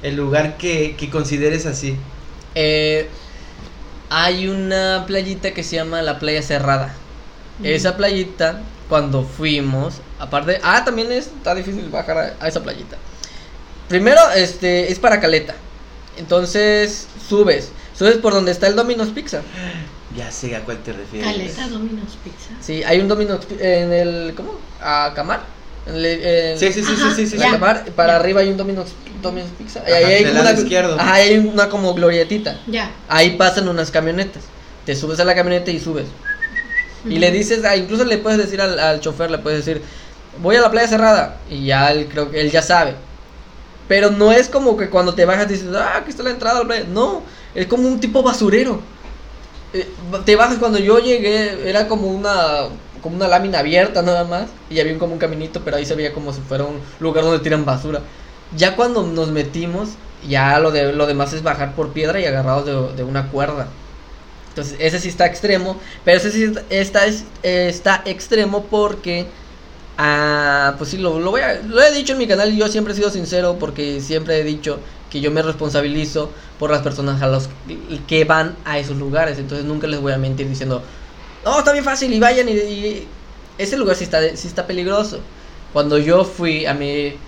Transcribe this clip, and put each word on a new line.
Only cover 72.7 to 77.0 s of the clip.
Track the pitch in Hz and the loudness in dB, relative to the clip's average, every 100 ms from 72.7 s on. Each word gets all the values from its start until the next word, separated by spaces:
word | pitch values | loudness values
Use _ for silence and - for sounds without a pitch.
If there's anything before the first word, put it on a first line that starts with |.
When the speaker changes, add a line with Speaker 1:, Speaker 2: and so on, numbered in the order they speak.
| 214 208 | 0 -2
Speaker 2:
he | 202 | 0
sido | 208 | -2
sincero | 196 175 180 180 175 | -2 -2 0 0 -2
porque | 160 147 147 143 | -4 -4 -4 -4
siempre | 135 156 156 160 | -4 -4 0 0
he | |
dicho | 151 151 151 143 - - - | 0 -4 -4 -6 -8 -18 -12
que | 147 | -4
yo | 147 | 0
me | 156 | 0
responsabilizo | 160 156 151 139 143 151 151 156 147 - - - | -2 -2 -2 0 0 -2 -2 -4 -6 -10 -18 -6
por | 151 | 0
las | 147 | 0
personas | 143 139 | 0 -4